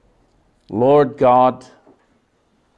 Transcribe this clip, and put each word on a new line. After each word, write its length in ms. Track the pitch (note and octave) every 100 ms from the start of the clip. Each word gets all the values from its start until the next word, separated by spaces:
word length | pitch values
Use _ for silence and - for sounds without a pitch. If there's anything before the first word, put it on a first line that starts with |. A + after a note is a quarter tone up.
| _ _ _ _ _ _ -
Lord 480 | G2 B2+ D3 C#3+ -
God, 480 | C3 B2 B2+ B2 - _ _ _ _ _ _ _ _ _ _